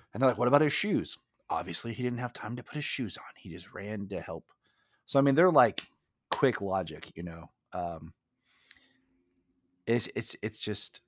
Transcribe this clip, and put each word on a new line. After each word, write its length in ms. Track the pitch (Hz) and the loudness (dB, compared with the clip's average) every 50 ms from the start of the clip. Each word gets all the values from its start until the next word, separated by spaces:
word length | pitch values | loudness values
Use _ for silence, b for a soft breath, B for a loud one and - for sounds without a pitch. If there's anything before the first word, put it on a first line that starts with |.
| B B B | B B B
and 80 | 110 135 | 2 2
they're 60 | 127 | 2
like, 80 | 113 92 | 4 4
"What 100 | 123 123 | 4 6
about 120 | 135 143 156 | 6 6 6
his 100 | 147 - | 4 2
shoes?" 440 | - - 208 190 117 80 - - - _ _ _ _ _ - | 0 0 2 2 0 0 -2 -6 -14 _ _ _ _ _ -4
Obviously, 440 | - 80 78 82 85 - - 117 110 | -4 -4 -2 -4 -6 -6 -4 -6 -4
he 100 | 95 123 | -2 -2
didn't 160 | 123 123 117 | -2 -2 -4
have 140 | 127 120 - | -6 -8 -8
time 220 | - - 110 120 | -8 -10 -8 -8
to 60 | 127 143 | -8 -10
put 120 | - - | -8 -8
his 100 | 151 143 | -6 -4
shoes 320 | - - - 123 95 - | -4 -4 -4 -4 -4 -6
on. 80 | - - - - | -8 -14 -16 -18
He 120 | - - 95 | -16 -14 -12
just 240 | 80 87 - - - | -12 -12 -12 -12 -12
ran 340 | - 98 104 110 104 101 95 | -10 -8 -6 -6 -6 -6 -6
to 120 | 101 85 | -6 -6
help. 300 | 80 - 85 82 - _ _ _ _ _ _ _ _ _ _ _ _ | -6 -6 -10 -10 -12 _ _ _ _ _ _ _ _ _ _ _ _
So, 140 | - - 139 | 0 2 4
I 40 | 139 | 4
mean, 120 | 143 139 | 6 6
they're 160 | 147 175 185 | 6 6 8
like, 300 | 165 143 123 110 - - - - _ _ _ _ _ _ _ - | 8 8 6 6 4 -2 -10 -12 _ _ _ _ _ _ _ -6
quick 300 | - - - 131 110 - | 0 2 4 4 4 2
logic, 540 | 101 95 92 95 90 78 78 78 - - - | -2 -2 0 -2 -2 -4 -6 -12 -14 -14 -12
you 60 | - 87 | -10 -10
know. 280 | 85 82 82 80 - _ _ _ _ - | -8 -10 -12 -14 -18 _ _ _ _ -8
Um, 400 | 92 87 85 82 80 80 82 - _ _ _ _ _ b b b b b b b b b b b b b b b b _ _ _ _ _ _ _ _ _ _ _ _ - | -6 -6 -6 -6 -8 -12 -16 -18 _ _ _ _ _ b b b b b b b b b b b b b b b b _ _ _ _ _ _ _ _ _ _ _ _ -2
it's, 220 | - 117 120 - - - | 0 0 0 0 -2 -4
it's, 200 | - 117 - - - | -4 -4 -4 -4 -4
it's 180 | - 107 104 - | -4 -6 -4 -4
just 400 | - 107 104 - - - - - _ | -4 -4 -4 -4 -6 -8 -10 -14 _